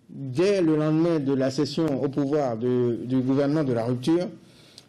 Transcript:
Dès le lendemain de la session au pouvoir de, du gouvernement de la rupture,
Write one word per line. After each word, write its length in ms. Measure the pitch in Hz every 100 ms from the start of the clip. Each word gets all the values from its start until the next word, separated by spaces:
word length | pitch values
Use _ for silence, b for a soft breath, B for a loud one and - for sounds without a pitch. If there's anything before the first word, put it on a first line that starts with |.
| -
Dès 520 | 139 135 127 185 202
le 140 | 165 156
lendemain 440 | 151 156 170 165
de 140 | 135
la 180 | 139 131
session 500 | 131 143 - 160 131
au 80 | 139
pouvoir 480 | 135 139 151 139 113
de, 440 | 123 123 123 113
du 140 | 110 131
gouvernement 460 | 127 135 143 151
de 100 | 139
la 120 | 117 117
rupture, 420 | 123 143 165 180 - B B B B